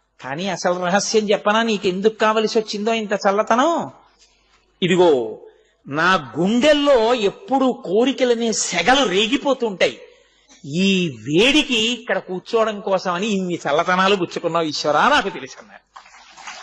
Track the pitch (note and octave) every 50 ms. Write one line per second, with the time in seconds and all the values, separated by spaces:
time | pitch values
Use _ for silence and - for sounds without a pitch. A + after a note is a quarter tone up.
0 | _ _ _ _ - B2+ C#3 D#3 F#3 G3+ F3+ D#3 - F#3 F3+ F3+ F3+ F3 F3+ G3+
1 | G3 - - A3 G#3+ G3+ G#3 F#3 - G#3 G#3 A3 A#3 A3+ A3 F#3+ - G3 F3+ F#3+
2 | G3 A3 A3 - A3+ G#3+ A3 A3 A3 G#3+ - A#3 G#3+ - - G3+ G#3 A3+ A3+ A3+
3 | G#3+ G3 G#3 G3 - G3+ G3 G#3 G#3+ G#3 A3+ A#3 C4+ E4 E4+ D4 F#3 C3 - -
4 | _ _ _ _ _ _ _ _ _ _ _ _ _ _ _ _ G3 E3+ F#3 F3
5 | F3+ E3+ D3 B2+ A#2 A2 G#2 - - - - _ _ _ _ _ _ - C3+ D3+
6 | E3 F3+ F#3+ F#3 D3 B2 - D3+ E3 F#3+ A3+ B3 B3+ D4+ D4+ D4 C#4+ C#4+ C#4 A#3+
7 | A3 A3+ B3 A#3+ - F#3+ - - - - C4 C4+ C4+ C4 A#3 - - - F3 G#3+
8 | A#3+ C#4 C4 - C4+ B3 A#3+ A3+ A#3 A3+ G#3 - - - F3+ F3 F3 A3 B3+ C#4+
9 | C4+ G3 F3 G3 A3 G#3+ B3+ C4 - C#4+ C4 B3+ A#3 A3 G3 E3+ G#3 D3+ A2+ -
10 | - - - _ _ _ _ _ _ _ - _ - D3 C#3 F3 F#3+ G3 G3 F#3
11 | F3+ E3 C3 A2 G#2+ C#3 D3 E3+ A3 C4 C#4+ D4+ B3+ - B3 A3 G#3+ A#3 B3 A3+
12 | - - G3+ F#3+ - - F#3 F3+ - - A#3 A3+ A3 A3 G#3+ G3+ F3+ G3+ G3 F3+
13 | - F#3+ F3 F3 G3+ A#3 G3+ F#3+ F#3 F3 F3 D#3 - D#3+ C#3+ D#3 E3+ E3+ F3+ F3+
14 | F#3+ F#3+ G3+ G3 E3+ D3+ - F3 - E3+ E3 E3+ E3 D#3 C#3 - - D3+ D3 D3+
15 | F3+ A#3+ C#4+ C#4+ G3+ G3 - - C3 - - - - G#2 G2+ - _ _ _ -
16 | - - - - - - - - - - - -